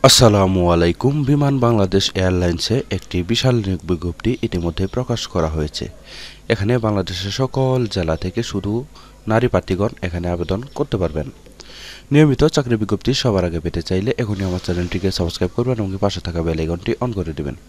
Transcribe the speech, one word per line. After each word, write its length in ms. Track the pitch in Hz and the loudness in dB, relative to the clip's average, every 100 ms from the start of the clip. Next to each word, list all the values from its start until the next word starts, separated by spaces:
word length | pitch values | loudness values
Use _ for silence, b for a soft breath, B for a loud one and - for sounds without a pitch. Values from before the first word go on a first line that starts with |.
আসসালামু 680 | 135 - 120 104 95 95 87 | 6 8 8 6 4 4 4
আলাইকুম। 520 | 85 87 85 127 151 | 4 4 2 0 0
বিমান 360 | 131 143 143 139 | 2 2 4 2
বাংলাদেশ 520 | 120 113 98 98 - - | 4 4 4 2 2 0
এয়ারলাইন্সে 680 | 92 90 90 80 - 117 - | 2 2 2 0 0 -2 -2
একটি 320 | 95 - 92 | -6 -4 -4
বিশাল 320 | 87 113 131 123 | -2 0 2 2
নিয়োগ 240 | 95 90 | 0 -4
বিজ্ঞপ্তি 540 | 80 87 87 - 113 123 | -2 -2 -2 -4 -4 -2
ইতিমধ্যে 460 | 117 87 85 78 95 | -2 -2 -2 -2 -4
প্রকাশ 400 | - 127 117 - | -4 -4 -4 -4
করা 200 | 92 80 | -2 0
হয়েছে। 420 | 80 76 - - - B B B B - | -2 -4 -6 -10 -12 B B B B -4
এখানে 280 | 117 101 123 | -2 0 0
বাংলাদেশের 540 | 110 101 90 90 98 | 0 -2 -4 -6 -6
সকল 560 | 98 131 - 131 127 113 | -4 -2 0 0 0 -2
জেলা 240 | 95 82 80 | -2 -2 -2
থেকে 280 | 92 110 | -4 -6
শুধু 420 | 117 101 98 113 143 B B B - | -4 -6 -4 -6 -6 B B B 0
নারী 200 | 110 123 | 2 2
প্রার্থীগণ 400 | 95 - 92 104 - | 0 0 -2 -2 -2
এখানে 280 | 92 87 87 | -6 -4 -4
আবেদন 320 | 87 85 95 135 - | -2 -2 -4 -6 -6
করতে 220 | 143 104 | -4 -2
পারবেন। 340 | 85 78 73 - - - B B B B B | -2 -4 -8 -12 -20 -20 B B B B B
নিয়মিত 320 | 143 156 131 | 4 6 6
চাকরি 320 | 151 - 123 113 | 2 2 0 -2
বিজ্ঞপ্তি 380 | 104 101 - | 0 -2 0
সবার 320 | - 127 98 90 | 0 2 2 0
আগে 140 | 82 | -2
পেতে 220 | 85 85 | -4 -6
চাইলে 320 | - 92 104 - | -2 -2 0 -2
এখনই 260 | 113 98 | -2 -2
আমার 160 | 95 90 | -2 -4
চ্যানেলটিকে 520 | - 87 87 98 95 | -2 -2 -2 -2 -2
সাবস্ক্রাইব 400 | - 85 - 92 - | -2 -4 -2 -2 0
করবেন 300 | 120 120 98 | -2 -2 -2
এবং 120 | 95 | -2
পাশে 180 | 101 95 | -2 -2
থাকা 200 | 87 85 | -6 -2
বেল 180 | 82 80 | -2 -2
আইকনটি 340 | 80 85 113 113 | -2 -4 -4 -2
on 120 | 123 | -2
করে 200 | 101 82 | -4 -6
দিবেন। 220 | 76 71 64 | -6 -8 -8